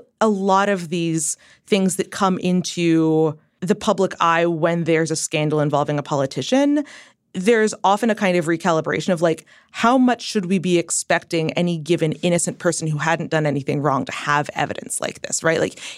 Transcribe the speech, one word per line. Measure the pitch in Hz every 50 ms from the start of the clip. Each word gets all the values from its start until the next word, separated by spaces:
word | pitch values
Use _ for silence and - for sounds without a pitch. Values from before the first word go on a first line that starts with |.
| - _ _ -
a | 214 220
lot | 208 190 190 196 190 190 202 202
of | 202 185 175 156
these | 175 170 170 165 160 160 147 - - _ - - - _ _
things | - 208 190 190 185 -
that | - - -
come | - - 202 190 190
into | - - 180 180 180 175 - - 175 170 165 165 160 160 160 156 156 160 156 151 - _ _ _ -
the | - 170 208
public | 208 - 220 202 196 190 180 - -
eye | 175 165 165 165 170
when | 175 170 156 160 165 170 170 165
there's | 165 165 156 165 151
a | 160
scandal | - - - - 156 151 151 151 151
involving | 147 151 147 143 143 147 147
a | 147 135
politician, | - 151 139 139 135 - 143 131 - 254 269 285 285 294 302 294 - - - - - _ _ _ _ -
there's | 196 180 226 240 220 214 208 - - -
often | 190 202 208 247 226
a | 208
kind | 220 214 185 180
of | 180 151
recalibration | 160 170 160 - 185 165 160 156 151 - - 151 196
of, | 180 156
like, | 170 165 160 - - _ - _ _ _
how | - - - 233 254
much | 269 254 247 233 233
should | - - - 214 180
we | 175 196
be | 190 151 180 175
expecting | 170 165 - - - - - 175 170 - - - 165 160 160 -
any | - 175 175 170
given | 160 147 151 170 160 165 156 -
innocent | - - 180 170 175 - 180 - -
person | - 175 160 - 165
who | 156 151
hadn't | 147 147 160 165 160 165 -
done | 160 156 151
anything | 147 139 143 131 - 143 143
wrong | 139 151 135 135 -
to | - -
have | - - 147 147 147 143 - -
evidence | - 147 - - - - - - -
like | - - - -
this, | - - - - -
right? | 165 165 -
Like, | 151 190 - - - - -